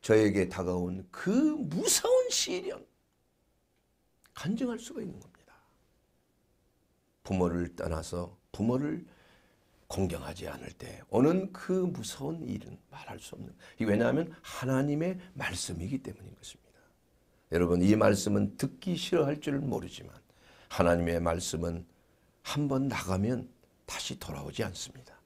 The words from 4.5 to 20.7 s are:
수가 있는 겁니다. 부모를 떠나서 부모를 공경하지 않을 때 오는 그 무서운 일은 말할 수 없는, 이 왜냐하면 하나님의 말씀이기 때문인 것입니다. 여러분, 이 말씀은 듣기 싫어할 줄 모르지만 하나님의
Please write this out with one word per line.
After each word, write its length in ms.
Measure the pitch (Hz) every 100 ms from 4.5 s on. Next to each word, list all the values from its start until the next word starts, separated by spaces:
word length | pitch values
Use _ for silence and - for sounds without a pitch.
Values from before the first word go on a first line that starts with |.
| 226 254 226
수가 220 | - 262
있는 180 | 202 127
겁니다. 360 | - _ _ - _ _ _ _ _ _ _ _ _ _ _ _ _ _ _ _
부모를 500 | - 95 90 87 85
떠나서 600 | - 85 80 80 87 87 98 _
부모를 520 | - 107 127 147 165 - - _ _ _ _ _ _ _
공경하지 600 | - 95 80 67 82 82
않을 220 | - -
때 280 | - - - -
오는 420 | 110 139 180 190
그 200 | - -
무서운 680 | 185 180 175 110 - 139 165
일은 340 | 127 101 - - _
말할 280 | - - -
수 160 | -
없는, 180 | - 101 - - -
이 60 |
왜냐하면 500 | 113 104 117 135 165 -
하나님의 760 | - - 127 131 143 147 170 185 -
말씀이기 640 | - - 92 - - 87 135
때문인 360 | - 101 98
것입니다. 360 | - - - _ _ _ _ _ _ _ _ _
여러분, 280 | 85 87 87
이 120 | 92
말씀은 600 | 107 104 101 - 101 101 -
듣기 400 | 135 - - 175
싫어할 440 | - 175 143 147
줄 200 | 151 139
모르지만 540 | 143 82 80 - - - _ _ _ -
하나님의 520 | -